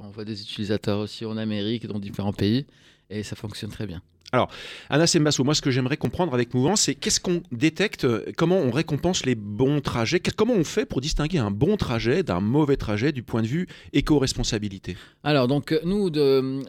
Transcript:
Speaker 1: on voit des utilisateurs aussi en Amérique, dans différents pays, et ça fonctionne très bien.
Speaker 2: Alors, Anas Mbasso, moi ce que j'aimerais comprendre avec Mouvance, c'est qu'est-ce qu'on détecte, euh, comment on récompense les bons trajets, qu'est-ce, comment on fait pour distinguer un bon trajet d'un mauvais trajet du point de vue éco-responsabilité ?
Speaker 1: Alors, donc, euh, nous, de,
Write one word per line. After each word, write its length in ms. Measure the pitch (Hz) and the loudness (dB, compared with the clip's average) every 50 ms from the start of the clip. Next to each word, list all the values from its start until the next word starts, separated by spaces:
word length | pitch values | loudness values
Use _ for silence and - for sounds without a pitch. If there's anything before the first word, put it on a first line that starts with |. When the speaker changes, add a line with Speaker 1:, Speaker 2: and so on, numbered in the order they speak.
| 104 | -16
Speaker 1:
on 60 | 104 | -16
voit 140 | 101 110 107 | -14 -12 -8
des 160 | 107 110 98 | -8 -8 -10
utilisateurs 600 | 104 - - - 107 95 107 101 - 110 101 104 | -10 -10 -8 -6 -2 0 0 0 0 0 -2 -2
aussi 240 | 107 104 - - 117 | -2 -6 -8 -8 -8
en 120 | 107 110 | -6 -6
Amérique, 520 | 110 110 110 107 104 101 107 120 113 113 104 | -4 -4 -4 -2 -2 -2 -2 -4 -4 -6 -6
dans 100 | 104 104 | -8 -6
différents 340 | 98 101 - - 98 104 | -8 -8 -6 -4 -2 -2
pays, 340 | 98 - 98 104 113 131 143 - _ _ _ - _ _ _ - | 0 0 2 2 2 2 -2 -6 _ _ _ -20 _ _ _ -12
et 140 | 95 107 101 | -10 -8 -8
ça 100 | - - | -8 -10
fonctionne 360 | - - 104 98 - 113 101 | -12 -12 -12 -10 -10 -10 -10
très 180 | 90 - 110 95 | -10 -10 -10 -10
bien. 140 | 82 82 - _ _ _ - - | -10 -12 -14 _ _ _ -10 -4
Speaker 2:
Alors, 200 | - 123 101 - - - - - - - - - | 0 0 0 0 -4 -10 -16 -14 -16 -14 -6 -2
Anas 260 | - 147 170 170 - 165 | 2 4 4 4 4 4
Mbasso, 240 | 151 151 139 - | 4 4 2 2
moi 120 | 127 139 156 | 2 2 2
ce 80 | - | 2
que 80 | - 147 | 2 0
j'aimerais 260 | 123 135 127 127 151 | 0 0 0 0 -2
comprendre 380 | - - 127 - - 185 170 127 | -2 -2 -2 -2 -2 -2 0 0
avec 180 | 123 123 - | 0 0 0
Mouvance, 300 | - 123 127 156 208 208 | 0 0 2 2 2 2
c'est 120 | - - 135 | 2 0 -2
qu'est-ce 240 | - - 214 - - | -2 -2 -2 -2 0
qu'on 240 | - 190 175 170 - - | 0 0 -2 -2 -2 -6
détecte, 540 | 127 117 139 160 160 - 190 214 - - - | -4 0 0 0 2 2 -2 -2 -2 0 0
euh, 260 | 127 117 107 - - 107 | 0 2 0 -2 -4 -2
comment 220 | - 165 165 185 190 | 0 2 2 4 2
on 120 | 151 127 | 2 2
récompense 540 | 117 151 165 - 151 139 - 175 185 - - | 0 0 -2 -2 -2 -2 0 0 0 0 0
les 100 | 127 123 | 0 0
bons 460 | 110 101 104 104 104 131 139 147 147 | -2 -2 -6 -2 2 2 2 2 2
trajets, 400 | - - - 123 113 107 165 180 | 0 -2 -2 -2 0 0 0 0
qu'est-ce, 160 | - 190 - | 0 0 0
comment 160 | - 214 240 | 0 2 2
on 120 | 247 190 147 | 4 2 2
fait 200 | - - 214 - | 0 0 -2 -2
pour 160 | - - 147 | -2 -2 -4
distinguer 380 | 127 156 156 - 147 156 185 156 | -4 -2 -2 -2 0 0 0 0
un 120 | 113 101 | 0 0
bon 280 | 101 107 127 185 214 - | 0 0 2 2 2 0
trajet 440 | - - 120 113 107 117 135 190 | 0 -2 -2 0 2 2 2 2
d'un 180 | 175 - 92 87 | 2 0 0 0
mauvais 360 | 101 107 127 151 156 139 139 | 2 2 2 4 4 4 2
trajet 340 | - - 107 104 104 117 151 | 2 0 -2 -2 0 0 0
du 120 | 151 123 | 0 -2
point 180 | 107 - - 113 | -6 -4 -2 -2
de 60 | 110 | 0
vue 220 | 110 135 170 185 - - - - - - | 0 -2 -2 -4 -6 -10 -18 -8 -2 0
éco-responsabilité ? 1040 | 143 131 - 156 143 131 127 - - 117 - 123 107 104 104 98 95 - - 92 - - - _ _ - | 2 4 4 4 4 4 2 0 -2 -2 -2 -2 -2 -2 -4 -8 -8 -10 -10 -10 -10 -12 -20 _ _ 0
Speaker 1:
Alors, 240 | 147 151 139 123 123 | 2 2 4 4 4
donc, 240 | 139 147 - - | 2 0 0 0
euh, 80 | 160 156 160 | 0 0 0
nous, 240 | 170 196 208 202 180 | 0 0 0 0 0
de, 500 | 147 151 147 139 135 135 131 135 135 135 135 | 2 4 4 6 6 4 2 0 -4 -6 -8